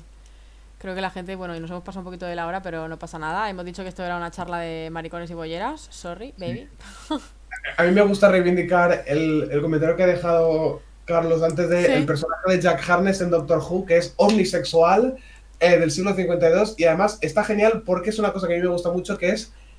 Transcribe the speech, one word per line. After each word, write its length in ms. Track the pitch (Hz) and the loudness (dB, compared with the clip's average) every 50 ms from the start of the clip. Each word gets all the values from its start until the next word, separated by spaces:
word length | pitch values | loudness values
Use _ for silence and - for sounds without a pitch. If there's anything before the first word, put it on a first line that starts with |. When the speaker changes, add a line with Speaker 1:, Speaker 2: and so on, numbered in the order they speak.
| 165 - - - - - - - - - - - - - - | -18 -20 -20 -20 -20 -20 -20 -20 -20 -20 -20 -20 -20 -20 -20
Speaker 1:
creo 160 | - - 190 185 | -16 -12 -10 -8
que 60 | 190 | -6
la 80 | 190 185 | -6 -8
gente, 260 | - 185 180 180 190 | -8 -10 -10 -10 -10
bueno, 200 | 185 185 175 170 | -10 -10 -10 -10
y 40 | 165 | -10
nos 100 | 165 165 | -10 -10
hemos 120 | 180 175 175 | -12 -12 -12
pasado 180 | - 185 190 | -14 -14 -14
un 40 | 180 | -12
poquito 200 | 180 180 175 185 | -14 -12 -12 -10
de 80 | 175 175 | -8 -8
la 100 | 170 170 | -6 -6
hora, 140 | 165 180 190 | -6 -6 -8
pero 260 | 185 180 165 160 160 | -8 -8 -8 -8 -8
no 100 | 160 165 | -10 -10
pasa 200 | - - 135 - 160 | -12 -14 -14 -12 -10
nada. 300 | 156 156 165 196 220 208 | -8 -6 -6 -4 -6 -6
Hemos 160 | 190 180 175 | -6 -8 -12
dicho 160 | 180 170 - 190 | -12 -12 -12 -12
que 60 | 185 | -12
esto 140 | 175 - 185 | -10 -8 -8
era 100 | 175 175 | -6 -6
una 140 | 175 170 170 | -6 -8 -10
charla 280 | - - 175 175 175 170 | -10 -10 -10 -8 -8 -8
de 300 | 170 165 165 160 160 160 | -8 -8 -8 -10 -10 -10
maricones 380 | 165 165 160 160 170 170 170 165 | -10 -10 -10 -10 -10 -12 -12 -12
y 20 | 175 | -12
bolleras. 540 | 170 165 160 165 170 208 254 311 311 - - | -10 -10 -8 -8 -6 -6 -8 -8 -10 -16 -20
Sorry, 440 | - - - 175 170 185 226 277 - | -18 -16 -14 -14 -12 -12 -14 -16 -14
baby. 320 | - 185 170 - 233 285 294 - - - - - - - - 311 262 - - - - - - - - - 139 - | -12 -10 -8 -8 -10 -12 -16 -20 -20 -20 -20 -20 -14 -10 -8 -8 -8 -8 -12 -20 -20 -20 -18 -16 -12 -12 -6 -2
Speaker 2:
A 60 | - 170 | 2 2
mí 80 | 180 | 4
me 100 | 190 202 | 6 4
gusta 280 | 208 196 196 - 202 190 | 4 4 4 4 6 6
reivindicar 760 | 185 185 175 180 180 180 170 175 180 175 175 175 170 - - | 6 6 2 2 2 0 0 2 2 4 4 4 2 0 -2
el, 420 | - 143 156 160 156 156 151 - - | -2 -2 0 0 0 0 0 0 0
el 100 | 139 147 | -2 -2
comentario 340 | 147 160 160 151 160 160 170 | 0 0 0 0 2 2 2
que 60 | 175 185 | 2 2
ha 40 | |
dejado 760 | 180 180 175 170 170 170 165 165 165 156 156 156 156 - - - - - - - | 2 2 2 2 2 2 4 4 4 2 2 0 -2 -4 -6 -12 -20 -20 -14 -6
Carlos 360 | - 170 165 165 165 165 160 | -2 0 0 2 2 2 2
antes 260 | 165 165 147 160 175 165 | 2 0 0 0 0 2
de 160 | 175 175 175 | 2 4 4
Speaker 1:
Sí. 40 | - 269 | 4 2
Speaker 2:
el 120 | - 147 | 2 2
personaje 380 | 143 151 143 - - - - - 185 | 0 -2 -2 -2 -6 -6 -2 0 0
de 100 | 185 170 | 2 2
Jack 260 | 160 180 165 - - 180 | 2 2 0 0 0 2
Harkness 320 | 175 175 190 196 190 - | 2 2 2 2 0 0
en 100 | 180 175 | 0 0
Doctor 260 | 170 165 147 143 165 156 | 0 0 2 2 0 0
Who, 260 | 143 - 175 180 185 | 0 -2 -4 -4 0
que 120 | - 170 | 2 2
es 160 | 170 170 - - | 2 2 2 0
omnisexual, 1000 | - 196 208 220 208 185 - - 170 - - - 165 165 170 190 202 247 262 262 - - - - - - - - - | 2 4 4 4 4 2 0 0 -4 -2 0 2 4 6 6 6 4 2 2 -2 -6 -12 -20 -20 -20 -20 -16 -4 2
eh, 180 | 165 180 175 160 | 4 6 6 6
del 100 | 165 156 | 4 2
siglo 220 | 143 180 185 202 196 | 0 0 -2 0 0
cincuenta 320 | 185 180 170 175 170 170 165 | 0 0 0 0 2 4 4
y 40 | 165 | 4
dos, 220 | 190 214 208 - | 4 2 0 0
y 60 | - 165 | 2 2
además 320 | 165 156 180 202 208 208 - | 2 4 4 2 0 0 -2
está 220 | 156 151 - 214 208 | -4 -2 0 0 0
genial 380 | - 214 208 208 220 226 226 - | 0 2 2 4 4 2 2 0
porque 260 | - 180 - - 220 | -2 -2 -2 -2 -2
es 80 | 208 220 | -2 0
una 120 | 208 196 | 0 -2
cosa 160 | - 190 180 | -2 -2 -2
que 60 | 170 175 | -2 0
a 40 | |
mí 60 | 175 175 | 0 0
me 60 | 180 | 0
gusta 220 | 175 175 - 170 | 0 0 -2 -2
mucho, 260 | 175 180 180 - 196 | -2 -4 -4 -6 -6
que 120 | - 175 180 | -2 -2 -2
es, 220 | 214 220 - - - - - - - | -2 -2 -4 -10 -18 -20 -20 -20 -20